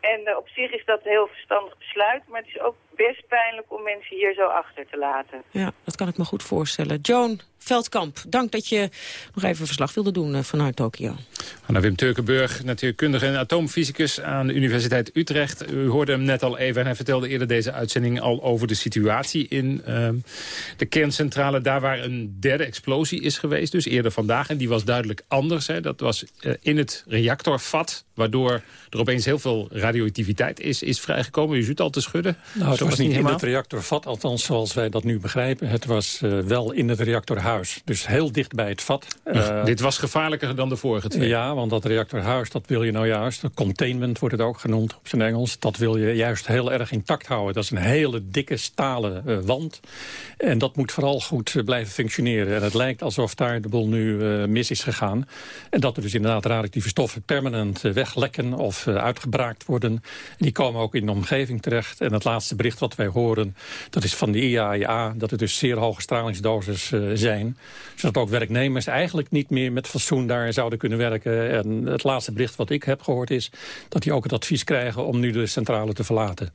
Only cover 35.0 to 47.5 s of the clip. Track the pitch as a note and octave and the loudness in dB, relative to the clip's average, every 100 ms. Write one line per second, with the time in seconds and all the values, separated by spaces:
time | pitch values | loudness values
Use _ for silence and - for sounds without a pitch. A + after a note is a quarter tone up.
35 | G#2 A2+ F#2 C3 B2+ C3+ - A2+ - A2 | 0 -2 -2 0 0 0 0 -2 0 0
36 | - - A2 G2 F#2+ A#2+ A2+ C4+ A#2+ A2+ | 0 -2 0 0 2 0 0 0 0 2
37 | A2+ A#2 - G#2 F#2+ A2 F2 - - G2 | 2 0 0 0 0 0 -2 -8 -4 -4
38 | - A#2+ D#3 A2+ C3 A2+ G#2+ G2+ - C#3 | 0 2 2 0 -2 -2 -2 -4 -2 -2
39 | - - - A#2+ G#2 G#2 A2 A2+ C3 - | -2 -12 -2 2 2 2 2 2 2 0
40 | C#3+ D#3+ D#3 D3+ C#3 C3 C3 C3 C3+ G#2+ | 0 0 0 0 -2 -2 -2 -2 0 0
41 | G#2+ G#3 A#2+ A#2 B2 D3 A2+ A2 G#2+ A2 | 0 2 2 2 0 0 0 0 2 0
42 | A2 A#2 G2 B2+ A2+ - - B2 A#2 G#2+ | 0 -2 0 0 0 -6 -2 0 2 2
43 | A2+ G#2+ A#2 B2+ D3 - G2+ F#2+ C3 B2+ | 2 2 0 -2 -6 -2 -2 2 0 0
44 | B2 A#2 C3 A2 A#2 - A#2+ A2+ A2 - | -2 0 0 2 0 0 0 2 0 -4
45 | - B2+ A2 A#2 B2 - A#2 G#2 A2+ A2+ | -2 2 2 2 -2 0 -2 2 2 4
46 | G#2+ A#2 A#2 A2+ - A#2+ B2 B2+ A#2 A2+ | 2 2 2 0 2 2 2 0 0 -4
47 | - B2 - A#2+ G2+ | -2 -2 0 0 0